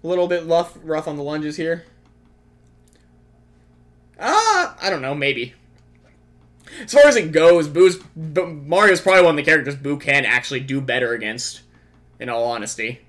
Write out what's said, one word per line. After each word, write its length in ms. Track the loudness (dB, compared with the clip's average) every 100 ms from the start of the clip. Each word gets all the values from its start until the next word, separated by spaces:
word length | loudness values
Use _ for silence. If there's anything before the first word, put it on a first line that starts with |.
A 40 | -4
little 200 | -2 -2
bit 180 | -4
rough, 320 | 0 0 -2 -12
rough 240 | -8 -6 -6
on 100 | -10
the 60 |
lunges 340 | -8 -6 -8 -6
here. 280 | -6 -6 -8 _ _ _ _ _ _ _ _ _ _ _ _ _ _ _ _ _ _ _ _ _ _ -8
Ah, 580 | 0 0 2 0 -2 -6
I 80 | -6
don't 120 | -4
know, 120 | -6
maybe. 400 | -4 -2 -4 -8 _ _ _ _ _ _ _ _ _ _ _ -20 -20
As 120 | 0
far 140 | 6 8
as 100 | 6
it 160 | 0
goes, 360 | 4 6 6 2
Boo's, 280 | 4 4 4
B-, 460 | -14 -14 -6 -4
Mario's 580 | -6 -10 -4 2 4 2
probably 240 | 4 6
one 80 | 6
of 40 | 4
the 60 |
characters 340 | 2 0 0 -8
Boo 220 | -6 -6
can 260 | 0 0
actually 360 | 0 -2 -4 -10
do 200 | -6 -6
better 320 | -4 -2 -2
against, 480 | -4 -6 -8 -12 -14 _ _ _ _ _ _
in 120 | -8
all 140 | -4
honesty. 560 | -4 -4 -8 -8 -10 -10